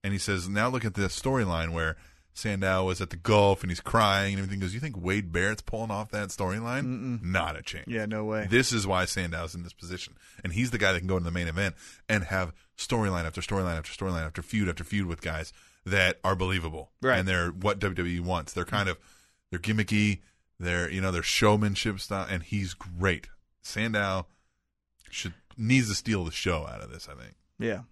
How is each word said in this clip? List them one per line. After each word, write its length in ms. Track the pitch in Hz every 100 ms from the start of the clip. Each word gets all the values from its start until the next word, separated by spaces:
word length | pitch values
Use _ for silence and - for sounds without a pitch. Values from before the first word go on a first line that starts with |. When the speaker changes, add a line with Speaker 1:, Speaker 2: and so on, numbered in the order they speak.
Speaker 1:
And 80 | 98
he 60 | 98
says, 300 | - 98 90
now 200 | 98 120
look 160 | 127
at 100 | 117
the 80 | 98 95
storyline 640 | - 131 135 98 82 82
where 240 | 82 80 80 - _ _
Sandow 520 | - 110 98 95 92
was 160 | 95 92
at 100 | 95
the 60 | 87
Gulf 460 | 98 107 101 98
and 60 | 90
he's 80 | 85
crying 540 | - 113 107 98 98
and 40 | 98
everything. 220 | 98 98
He 40 |
goes, 80 | 92
"You 60 | 110
think 180 | 151 101
Wade 360 | 87 101 92
Barrett's 280 | 87 95 107
pulling 300 | - 110 113
off 200 | 101 104
that 160 | 104 101
storyline? 560 | - 92 98 117 131
Speaker 2:
Mm-mm. 380 | 127 127 127 117
Speaker 1:
Not 320 | 90 92 82 80
a 60 |
chance." 260 | - 78 -
Speaker 2:
Yeah, 180 | 113 107
no 180 | 107
way. 220 | 107 107 104
Speaker 1:
This 240 | 120 131
is 140 | 117 98
why 200 | 92 92
Sandow's 500 | - 87 82 82 87
in 80 |
this 80 | 85
position. 420 | - 87 90 - - - -
And 80 | 92
he's 180 | 87 123
the 80 | 117
guy 140 | 101
that 80 | -
can 80 | 90
go 80 | 95
into 80 | 85
the 60 |
main 140 | 87 85
event 260 | 82 98 - - - -
and 140 | 107
have 300 | 87 95 90 - _ -
storyline 480 | - 120 104 90
after 160 | 82 90
storyline 360 | - 98 92 80
after 140 | -
storyline 320 | - 95 87
after 160 | 78 85
feud 280 | - 110 95
after 160 | 82
feud 220 | 87 104 92
with 140 | 80
guys 320 | 82 80 78 - - _
that 360 | 92 98 92 -
are 140 | 92 95
believable. 560 | 92 92 80 78 78 _
Speaker 2:
Right. 160 | 131 110
Speaker 1:
And 80 | 92
they're 240 | 90 87
what 300 | 87 101 98
W 160 | 101 90
W 200 | 87 87
E 20 |
wants. 320 | 87 87 78
They're 120 | -
kind 240 | 87 104 98
of, 100 | 85 _ - _ _ _
they're 80 | 90
gimmicky. 640 | 92 107 98 107 104 98 _ _ _ _
They're, 280 | 87 87 85
you 120 | 92
know, 100 | 95
they're 140 | 87
showmanship 720 | - - 107 107 104 95 110 98
style. 280 | - 98 90
And 140 | 92
he's 280 | - 104 95
great. 560 | 87 90 87 95 82 - - _ _
Sandow 640 | - - 113 107 101 95 - _ _ _ _ _ _ _ -
should, 240 | - 95 - _ -
needs 320 | 110 131 113
to 80 | 98
steal 280 | - 104
the 60 | 82
show 380 | - 92 82 78
out 140 | 55
of 80 | 55
this, 160 | - -
I 60 | 69
think. 140 | 58 - _ -
Speaker 2:
Yeah. 220 | 113 101 120